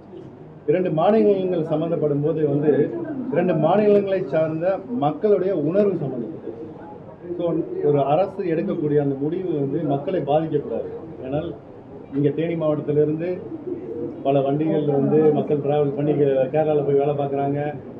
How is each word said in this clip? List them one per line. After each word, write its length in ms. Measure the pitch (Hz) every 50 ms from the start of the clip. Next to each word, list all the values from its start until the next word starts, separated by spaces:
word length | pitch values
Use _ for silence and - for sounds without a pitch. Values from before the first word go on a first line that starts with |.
| - - - - - - - - - - - - -
இரண்டு 220 | - 151 185 180 180
மாநிலங்கள் 800 | 156 156 165 202 214 226 214 208 196 190 185 180 180 170 156 160
சம்பந்தப்படும் 500 | 156 156 160 165 170 151 147 151 143 143
போது 200 | 143 156 165 160 156
வந்து 240 | 143 139 147 151 151 135 131 156 - - - - - 147 131 123 -
இரண்டு 220 | 143 160 180 180 165
மாநிலங்களை 680 | 156 151 160 185 208 214 208 208 202 196 196 190 185 185
சார்ந்த 540 | - 165 160 160 160 160 160 165 185 196 180 - -
மக்களுடைய 680 | 240 247 143 151 147 - - 214 202 180 180 190 196
உணர்வு 400 | 160 143 156 175 202 208 202 180
சம்பந்தப்பட்டது. 400 | 165 151 131 127 120 113 - - - - - - - 160 - - - - - - - - - - - 175 175 175
So, 100 | 170 175 170 160 160 - - - - 151
ஒரு 160 | 147 147 139 135
அரசு 380 | 135 147 170 196 202 - - 190
எடுக்கக்கூடிய 560 | 175 160 160 208 190 165 156 151 147 143 147
அந்த 140 | 143 139 135 131
முடிவு 280 | 139 156 170 190 185 175 160
வந்து 260 | 147 139 135 139 151 -
மக்களை 360 | 143 143 139 - - - 131
பாதிக்கக்கூடாது. 680 | 139 139 143 156 165 156 147 139 - 117 113 107 - - - - - - - - 127
ஏனால் 260 | 131 139 151 165 165 143 - - - - - - - - - - - 135
இங்க 140 | 139 143 143
தேனி 260 | 135 - 165 170 170
மாவட்டத்திலிருந்து 760 | 165 156 151 151 143 131 131 147 147 151 151 151 156 165 180 180 - - - - - - - - - - - - - - - - - -
பல 180 | - 143 139
வண்டிகள் 440 | 131 139 143 147 160 160 156 156 147
வந்து 340 | 147 143 139 139 139 147 156 156 151 147
மக்கள் 280 | 143 - - 151 143 135
டிராவல் 300 | 139 143 147 147 139 135
பண்ணி 160 | 139 143 151 147
கே-, 340 | 143 147 139 135 135 131 127
கேரளால 320 | 139 151 156 151 151 147 139
போய் 160 | 139 143 139
வேலை 120 | 139 147 143
பார்க்குறாங்க. 460 | 143 143 139 139 139 139 143 143 143 147 147 147 143 - - -